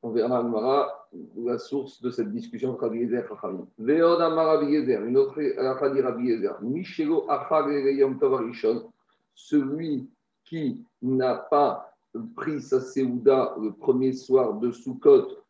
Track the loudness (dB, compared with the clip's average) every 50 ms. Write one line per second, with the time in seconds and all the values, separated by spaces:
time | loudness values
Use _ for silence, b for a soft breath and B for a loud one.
0 | -8 -2 -2 0 0 2 0 0 0 0 -2 -2 0 2 2 2 0 -2 -6 -12
1 | -16 _ -20 -18 -18 -16 -14 -8 -4 -4 -4 -4 -6 -6 -6 -6 -6 -8 -14 _
2 | -8 -8 -4 -4 -6 -4 -4 -8 -10 -10 -8 -6 -6 -6 -4 -4 -4 -4 -4 -4
3 | -4 -2 -2 -4 -4 -6 -12 -10 -10 -10 -8 -10 -12 -14 _ -8 -2 0 2 4
4 | 4 4 4 4 2 0 2 2 2 4 4 4 4 2 2 0 2 2 0 0
5 | 0 2 2 2 2 2 0 -2 -2 -2 -2 0 -2 -2 -2 0 -2 0 0 0
6 | 0 0 -2 -2 0 0 0 0 -2 -4 -4 -4 -6 -6 -6 -6 -6 -8 -6 -4
7 | -2 0 0 0 0 0 -2 -4 -2 0 0 0 2 2 -2 0 0 0 4 4
8 | 2 2 2 0 2 2 2 0 -2 -4 -8 -2 0 0 0 0 -4 -12 _ _
9 | _ _ _ _ _ _ _ -20 -8 0 0 0 2 0 -4 -6 -4 -4 -4 -6
10 | -6 -10 _ _ _ _ _ _ _ _ -8 -4 -4 -4 -4 -6 -12 _ _ _
11 | -4 -2 0 0 2 0 0 -2 -2 0 2 4 4 2 0 -4 -10 -16 _ _
12 | _ _ _ -10 -10 -10 -10 -8 -6 -4 -4 -6 -4 0 0 0 0 -2 -2 -2
13 | -2 0 -2 2 4 6 6 6 4 0 -2 -6 -6 -6 -6 -4 0 2 2 4
14 | 2 0 -2 -2 -2 4 4 4 4 4 -2 -2 -4 -4 -4 -6 -10 -10 -10 2
15 | 6 8 8 8 6 2 -10 -16 _ _